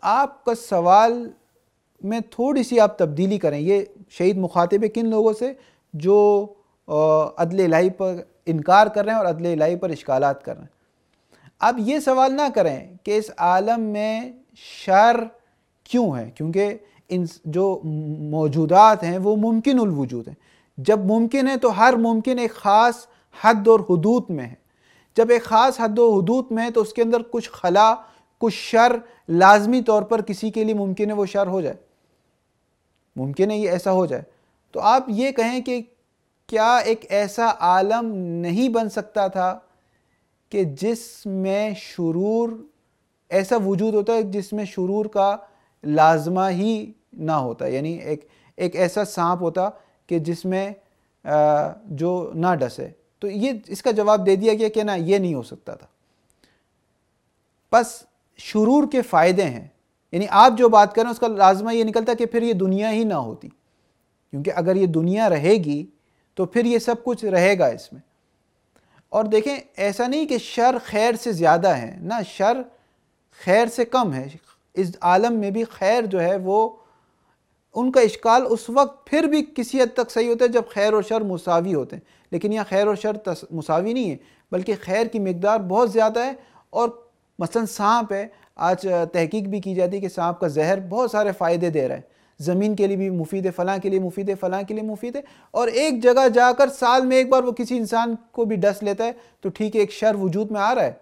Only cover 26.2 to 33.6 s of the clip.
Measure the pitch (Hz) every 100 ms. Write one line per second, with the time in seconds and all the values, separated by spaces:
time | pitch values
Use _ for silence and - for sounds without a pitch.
26.2 | 180 254 254 226 240 226 214 240 226 233
27.2 | 226 233 - - 180 196 220 226 - _
28.2 | _ _ 226 - - 226 240 233 - _
29.2 | - 170 190 208 214 254 226 208 208 226
30.2 | 220 190 220 220 214 208 196 190 208 208
31.2 | 190 202 190 190 147 - _ _ _ _
32.2 | _ _ _ _ _ _ _ _ _ 131
33.2 | 135 143 196 214